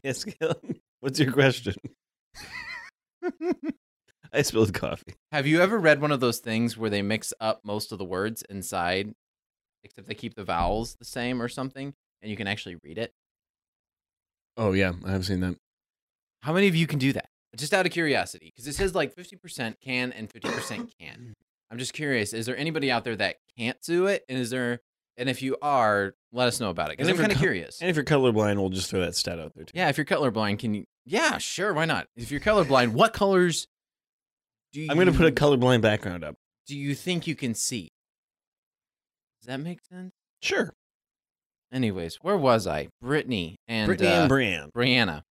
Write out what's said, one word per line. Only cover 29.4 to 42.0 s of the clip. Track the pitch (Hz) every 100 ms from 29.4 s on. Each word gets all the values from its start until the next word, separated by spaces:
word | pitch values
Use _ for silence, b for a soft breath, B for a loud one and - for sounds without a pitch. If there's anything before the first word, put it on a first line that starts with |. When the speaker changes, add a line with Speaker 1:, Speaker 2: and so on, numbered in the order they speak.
| 78
Speaker 1:
there, | -
too. | 80
Speaker 2:
Yeah, | 170 175
if | 139
you're | 147
colorblind, | 170 139 107 104 104
can | 120
you, | 104 - _
yeah, | - 196 311 233
sure, | - - 202
why | 156
not? | 165 117 - -
If | 117
you're | 143
colorblind, | - 214 147 135 120
what | 120 220
colors | - 196 190 180 151 - _ _ _ _ _ _ _ _ _ _
do | 143 156
Speaker 1:
I'm | 147
gonna | 185
put | 143 165
a |
Speaker 2:
you |
Speaker 1:
colorblind | - 147 135 127 123
background | 110 107 101 87
up. | 78 73 _ _ -
Speaker 2:
do | 143
you | 139
think | 139 180 180 170
you | 139
can | 131
see? | 110 - 120 80 _ _ _ _ _ _ _ _ _ _ _ _ _ _ _
Does | 117
that | 131
make | 160 175
sense? | _ 180 185 _ _ _
Speaker 1:
Sure. | - 392 - - _ _ _ _ _ _ _ _ _
Speaker 2:
Anyways, | 127 117 92